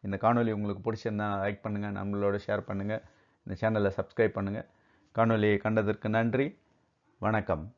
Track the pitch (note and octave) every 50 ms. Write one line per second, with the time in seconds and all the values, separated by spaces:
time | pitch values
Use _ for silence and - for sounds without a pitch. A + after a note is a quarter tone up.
0 | - G#2+ G2 G2 - A2 A#2+ A#2+ A#2+ A2+ A2 G#2 G#2 G#2 G2+ G2 G2 A2+ A2 G#2
1 | - A#2 G#2+ G#2 G#2 G#2 G2+ G2 F#2+ G2+ G#2 G2+ _ A2 G#2 G#2 G#2 G#2 G2+ G2
2 | G2 G2+ G2+ G2+ G2+ G2+ G2+ G2+ - - G#2 G#2 G2 - G#2 G2 G2 G#2 G#2+ A2
3 | - - _ _ _ _ _ _ _ - F#2+ F#2 - A2+ A2 G#2+ G2+ G2 F#2+ -
4 | - - - - A#2 G#2+ - - G2+ G2 G2+ A2 C3 - _ _ _ _ _ _
5 | _ _ _ - A2+ A2+ A2+ A2 G#2 G#2+ G#2 G2+ - A2 A2 A2 G#2+ G2+ G#2+ G#2+
6 | - G#2+ G#2+ A2+ A2+ A#2 G#2+ B2 C#3 D3 - _ _ _ _ _ _ _ _ _
7 | _ _ _ _ - G#2 A2 G#2+ G2+ - F#2 D#2 D#2+ G2+ -